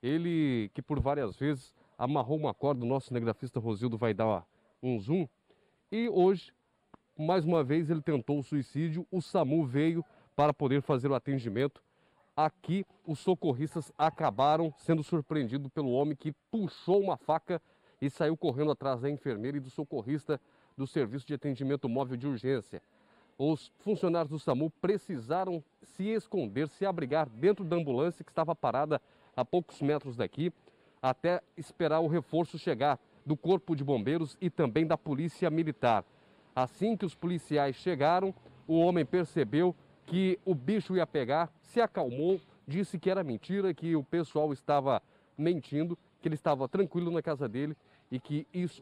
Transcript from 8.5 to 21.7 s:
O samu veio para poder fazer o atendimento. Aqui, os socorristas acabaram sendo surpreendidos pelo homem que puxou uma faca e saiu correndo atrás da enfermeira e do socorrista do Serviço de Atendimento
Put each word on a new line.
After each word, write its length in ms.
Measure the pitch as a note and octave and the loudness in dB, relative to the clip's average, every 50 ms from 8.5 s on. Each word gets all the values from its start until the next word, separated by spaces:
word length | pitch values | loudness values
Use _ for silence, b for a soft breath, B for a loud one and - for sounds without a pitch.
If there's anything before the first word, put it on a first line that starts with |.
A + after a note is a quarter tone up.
| - D3 B2+ - - C#3 D#3+ E3 D#3 E3+ F#3 _ | -2 -4 -4 -2 -4 -2 -2 -2 -2 -4 -6 _
O 100 | - F#3 | -6 -6
samu 440 | D#3 - - G3 D#3 B2+ D3 E3 D#3+ | -6 0 0 0 2 2 2 2 0
veio 380 | C3 A#2 C#3 D3 D#3+ E3 E3 D#3+ b b b b b b | 2 0 2 2 2 0 -2 -6 b b b b b b
para 180 | - C#3+ D3+ D3+ | 2 4 4 4
poder 280 | _ D3+ C3 C3+ C#3+ | _ 2 2 2 2
fazer 280 | C3+ - D#3 B2+ A#2 C#3+ | 2 2 0 0 2 0
o 60 | C#3 | 0
atendimento. 680 | B2 _ - C#3 C3+ A#2 A#2+ G2 A2+ C3+ C#3+ _ - _ b b b b b b b b b b | 0 _ -2 -4 -2 -2 -2 -2 0 0 -2 _ -8 _ b b b b b b b b b b
Aqui, 500 | - D#3 D#3 - _ - - E3 G3 F#3+ _ _ _ _ | 0 0 0 0 _ -6 -2 -2 -2 -2 _ _ _ _
os 140 | - D#3 - | -8 -8 -4
socorristas 760 | - - F#3 - - E3 B2+ A#2+ D3+ D3+ - E3+ C#3+ - - - | 0 0 0 2 2 -2 0 0 -2 -4 -4 -8 -10 -10 -4 0
acabaram 760 | D3 D#3+ - - E3 C#3 G#2 G2+ C3 C#3+ D3+ D#3+ E3 D#3+ C#3 _ | 0 0 0 2 -2 -2 2 2 2 4 4 2 0 -2 -4 _
sendo 260 | - - E3 D#3+ D3 | 0 0 0 0 2
surpreendidos 680 | - - D#3+ C#3+ _ D#3 D3+ C3+ A2 A#2 C#3+ C#3+ C3+ | 0 -2 -2 -2 _ -2 -2 -2 -2 -2 -4 -6 -6
pelo 200 | _ - D3 C3 | _ -4 -2 0
homem 240 | A#2+ C3 C#3+ D3+ D3+ | 2 2 2 0 0
que 180 | - - D#3 C#3+ _ _ _ | -4 -6 -8 -8 _ _ _
puxou 480 | - A3+ G3+ D#3+ - - - - F3+ G3+ | -4 -4 -4 -4 -6 -8 -2 2 2 2
uma 160 | G3 F#3+ D#3+ | 2 2 -2
faca 460 | B2+ - - D3+ D#3+ _ - F#3 E3 b b b b b b b b | -4 0 0 0 0 _ -4 -6 -6 b b b b b b b b
e 80 | - C#3 | -4 -4
saiu 260 | - - E3 D3+ D#3+ | -2 0 0 0 0
correndo 360 | D#3 - E3 A#2+ C3 D3+ D3+ | 0 0 -2 0 0 0 0
atrás 300 | C#3+ - - C#3 C3 A#2+ | 0 0 -2 -4 -2 -2
da 80 | A#2+ C#3+ | -2 -4
enfermeira 480 | D3 C#3 - C#3+ A#2+ G2+ A2 C3 C#3+ C#3+ | -4 -2 -4 -4 -4 -2 -4 -4 -4 -6
e 40 | |
do 80 | C3 C3 | -8 -8
socorrista 680 | - - D3+ - - C3+ G#2 A2+ C#3+ D3+ - - D3+ B2+ b b b b b b b | -8 -8 -8 -6 -6 -8 -4 -4 -4 -4 -2 -4 -4 -4 b b b b b b b
do 100 | b C3+ | b -8
Serviço 400 | C3+ - E3 C3+ G#2 A2+ C#3 B2+ | -4 -2 -2 -2 -2 -4 -10 -8
de 80 | - D3 | -8 -8
Atendimento 540 | C3+ - D3 C3+ A#2 C#3 C3+ | -6 -4 -4 -4 -2 -2 -2